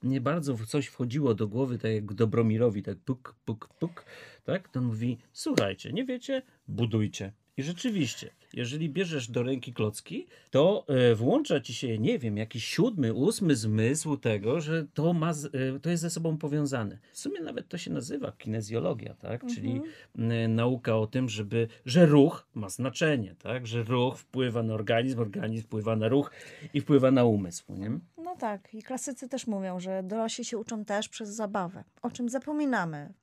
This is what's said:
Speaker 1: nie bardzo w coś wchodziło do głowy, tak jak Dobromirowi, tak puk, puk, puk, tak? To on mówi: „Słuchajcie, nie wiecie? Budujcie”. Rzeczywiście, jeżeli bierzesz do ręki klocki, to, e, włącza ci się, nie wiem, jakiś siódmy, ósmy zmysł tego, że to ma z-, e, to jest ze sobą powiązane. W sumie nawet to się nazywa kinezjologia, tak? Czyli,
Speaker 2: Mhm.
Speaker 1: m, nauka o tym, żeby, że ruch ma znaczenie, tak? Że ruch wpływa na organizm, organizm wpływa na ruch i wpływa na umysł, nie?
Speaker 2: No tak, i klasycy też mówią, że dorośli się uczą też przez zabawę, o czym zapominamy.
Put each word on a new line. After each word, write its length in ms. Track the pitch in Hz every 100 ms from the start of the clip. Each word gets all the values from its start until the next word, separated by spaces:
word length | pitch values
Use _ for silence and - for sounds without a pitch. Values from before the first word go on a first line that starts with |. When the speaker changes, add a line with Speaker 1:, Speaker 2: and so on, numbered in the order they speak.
Speaker 1:
nie 180 | 123 135
bardzo 340 | 123 165 143 120
w 80 | 110
coś 220 | 147 139
wchodziło 460 | - 123 127 139
do 140 | 110 107
głowy, 300 | 107 135 117
tak 140 | 117
jak 220 | 110 104
Dobromirowi, 680 | 98 113 110 113 110 120 101
tak 140 | 95 95
puk, 380 | - 127 - - -
puk, 220 | 113 - _
puk, 260 | 170 170 - - - -
tak? 260 | - 175 180
To 100 | 131
on 60 | 123
mówi: 320 | 110 120 120 _
„Słuchajcie, 600 | - - 277 101 98 -
nie 120 | 147 254
wiecie? 360 | 254 - 269 262 _ -
Budujcie”. 680 | 104 117 110 107 - 98 104 _ -
Rzeczywiście, 680 | 139 175 262 208 131 - - _ _
jeżeli 360 | - 120 147 160
bierzesz 400 | 143 185 156 117
do 140 | 120
ręki 300 | 123 135 127
klocki, 540 | 120 107 - - 208 370 - _
to, 340 | 127 165 208 -
e, 280 | 135 123 110
włącza 440 | 117 240 294 156
ci 140 | -
się, 240 | 120 127 110
nie 220 | 127 233
wiem, 180 | 120 104
jakiś 280 | 113 120 107
siódmy, 480 | - 214 208 120
ósmy 420 | 110 151 226 185 131
zmysł 600 | 110 107 113 151 156 139
tego, 440 | 123 107 104 156
że 240 | 151 160 143
to 200 | - 156
ma 200 | 175 160
z-, 120 | 151 143 135
e, 240 | 131 135
to 100 | 165
jest 120 | 175
ze 80 | 165
sobą 280 | 165 165 156
powiązane. 600 | 151 147 147 131 107 95 _
W 60 | -
sumie 220 | - 392
nawet 260 | 330 240 -
to 100 | 175
się 140 | -
nazywa 400 | 151 120 285 254
kinezjologia, 840 | - - 110 104 113 175 127 -
tak? 320 | - - 117 254 240
Czyli, 160 | -
Speaker 2:
Mhm. 200 | 269 311 - - - 113 117 113
Speaker 1:
m, 100 | 113
nauka 420 | 117 127 120 110
o 100 | 110
tym, 220 | 127 127
żeby, 380 | 104 104 117 113 - -
że 200 | 131 170
ruch 420 | 147 135 - -
ma 160 | - 101
znaczenie, 680 | - 127 123 160 143 95 87
tak? 320 | 98 123 120
Że 160 | 117
ruch 340 | 110 127 123 -
wpływa 460 | - 131 127 117
na 100 | 113
organizm, 460 | 110 107 117 127 123
organizm 440 | 110 101 110 113
wpływa 320 | 110 110 104 110
na 120 | 110
ruch 240 | 135 143 - - - -
i 80 | 147
wpływa 300 | - 143 131
na 140 | 131 120
umysł, 480 | 107 92 85 - 98
nie? 140 | 101 147 - -
Speaker 2:
No 120 | 330 359
tak, 380 | 226 185 -
i 100 | 220
klasycy 460 | - 262 - 262 254
też 180 | 262 -
mówią, 320 | 202 190 180
że 240 | 180 190
dorośli 420 | 185 214 226 226 233
się 120 | 226
uczą 280 | 226 226 208
też 240 | 202 208
przez 200 | - 214
zabawę, 540 | 214 214 208 175 190 - _
o 100 | 240
czym 180 | - 240
zapominamy. 840 | 262 262 302 294 240 170 151 147 196